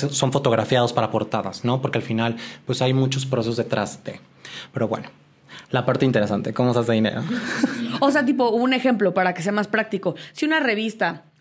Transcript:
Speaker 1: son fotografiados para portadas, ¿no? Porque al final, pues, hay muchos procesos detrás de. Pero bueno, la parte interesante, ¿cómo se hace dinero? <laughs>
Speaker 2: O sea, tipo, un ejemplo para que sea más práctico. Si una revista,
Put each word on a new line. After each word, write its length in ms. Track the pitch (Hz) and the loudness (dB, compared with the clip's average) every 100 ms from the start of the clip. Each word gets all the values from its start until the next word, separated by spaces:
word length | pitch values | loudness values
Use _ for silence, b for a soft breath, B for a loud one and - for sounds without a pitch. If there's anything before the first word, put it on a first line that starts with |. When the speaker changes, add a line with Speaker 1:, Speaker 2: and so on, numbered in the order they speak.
| 143 | -2
Speaker 1:
son 200 | 139 131 | 0 0
fotografiados 600 | 151 131 113 107 127 120 | 2 2 2 4 2 2
para 180 | 120 110 | 2 0
portadas, 540 | 110 110 110 95 90 120 | -2 -2 -4 -4 -4 -2
¿no? 160 | 131 | -2
Porque 160 | 135 135 | -2 -4
al 60 | - | -2
final, 320 | 113 117 117 B B - | -2 -2 -4 B B -6
pues, 160 | 127 | 0
hay 120 | 131 | 2
muchos 320 | 131 131 135 - | 2 2 0 -2
procesos 320 | 120 113 117 | -2 -2 -2
detrás 440 | 113 107 101 - - | -2 -2 -2 -6 -12
de. 160 | - - - B B B | -14 -16 -20 B B B
Pero 160 | - 110 | -4 -2
bueno, 220 | - - - _ _ - B B | -2 -8 -18 _ _ -20 B B
la 140 | 131 123 | 0 2
parte 200 | 127 135 | 4 4
interesante, 480 | 113 104 101 104 | 4 2 0 -2
¿cómo 200 | 113 123 | 0 2
se 60 | 120 | 2
hace 140 | 117 | 2
dinero? 300 | 113 110 - 156 | 2 2 0 -4
<laughs> 720 | 247 - - - - 233 - | -4 -4 -2 -2 -2 -6 0
Speaker 2:
O 100 | 277 | 2
sea, 120 | 294 247 | 4 2
tipo, 240 | 254 240 | 2 2
un 220 | 220 254 | 2 2
ejemplo 400 | 254 254 226 196 | 2 2 2 2
para 200 | 180 180 | 2 2
que 80 | 180 | 0
sea 100 | 180 | -2
más 160 | 208 208 | 0 0
práctico. 480 | 220 214 190 185 - B | 0 -2 -2 -4 -6 B
Si 140 | B 302 | B 0
una 160 | 320 | 2
revista, 640 | 269 208 220 220 175 170 - _ | 0 -2 -4 -2 -2 -4 -12 _